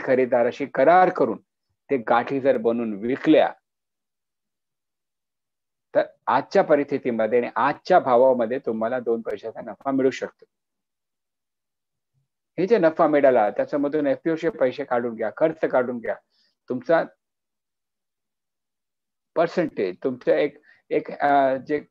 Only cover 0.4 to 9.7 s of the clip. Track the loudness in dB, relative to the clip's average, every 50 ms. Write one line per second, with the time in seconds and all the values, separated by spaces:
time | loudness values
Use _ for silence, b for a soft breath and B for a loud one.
0.4 | 0 0 -2 -6 -10 -6 -2 2 4 6 6 6 4 4 2 0 -2 -2 -2 -6
1.4 | _ _ _ _ _ _ _ _ _ -6 -6 -4 0 0 0 0 0 -2 -4 -2
2.4 | 0 0 0 2 0 -2 -2 -2 -4 -6 -6 -6 -6 -6 -4 -2 2 4 4 4
3.4 | 4 2 -2 _ _ _ _ _ _ _ _ _ _ _ _ _ _ _ _ _
4.4 | _ _ _ _ _ _ _ _ _ _ _ _ _ _ _ _ _ _ _ _
5.4 | _ _ _ _ _ _ _ _ _ _ -2 -2 -2 -2 _ _ -4 0 0 0
6.4 | 0 0 0 2 2 4 2 2 2 0 -4 -6 -4 -4 -2 -2 0 0 2 0
7.4 | 0 -2 -2 -2 -2 -2 -2 -4 0 2 2 2 4 4 4 6 6 4 4 2
8.4 | 0 -4 -4 -6 -6 -6 -6 -4 -4 -4 -4 -4 -2 -2 -4 -4 -4 -8 -10 -10
9.4 | -10 -12 -14 -14 -14 -16